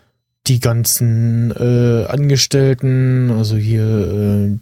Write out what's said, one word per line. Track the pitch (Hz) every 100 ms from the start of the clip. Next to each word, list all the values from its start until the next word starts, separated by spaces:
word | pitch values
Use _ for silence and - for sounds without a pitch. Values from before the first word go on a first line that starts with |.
| _ _ _ _ -
die | 120
ganzen, | 120 117 117 - 120 113 117 117 113
äh, | - 123 120 120 117 -
Angestellten, | 143 143 135 - 139 135 131 131 131 131 127 123
also | 110 107 107
hier, | 107 113
äh, | 110 107 87 104 104 101 101 104